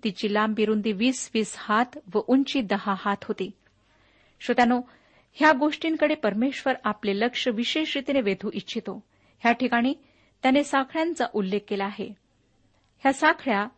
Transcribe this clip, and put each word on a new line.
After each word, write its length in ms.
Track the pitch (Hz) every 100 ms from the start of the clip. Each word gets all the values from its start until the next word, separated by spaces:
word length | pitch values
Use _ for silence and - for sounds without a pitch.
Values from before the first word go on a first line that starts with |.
तिची 300 | 220 185 214
लांबी 300 | 208 220 208
रुंदी 280 | 214 214 214
वीस 380 | 190 247 254 -
वीस 200 | 226 208 -
हात 400 | - 214 254 294 -
व 60 | 208 -
उंची 340 | 262 277 277
दहा 340 | 202 196 208 190
हात 180 | 208 202
होती. 260 | - 214 190 - _ _ _ _ _ _ _ -
श्रोत्यानो, 400 | - 240 240 247 - - _ _ _
ह्या 200 | - 302
गोष्टींकडे 600 | 277 302 294 330 320 302
परमेश्वर 600 | 302 214 202 262 269 269 254
आपले 360 | 214 214 208 196
लक्ष 280 | 233 247 262
विशेष 480 | 214 240 311 311 277
रीतीने 240 | 269 277
वेधू 300 | 202 190 214
इच्छितो. 480 | 208 - 233 208 196 - _ _ _
ह्या 120 | 233
ठिकाणी 420 | 240 247 240 247 294 _ _ _ _
त्याने 220 | 262 269
साखळ्यांचा 640 | 285 269 262 320 330 330 247
उल्लेख 280 | 214 190 202 -
केला 160 | 202
आहे. 240 | 196 208 214 208 _ _ _ _ _ _ _ _
ह्या 140 | 269
साखळ्या 540 | 269 311 330 269 202 214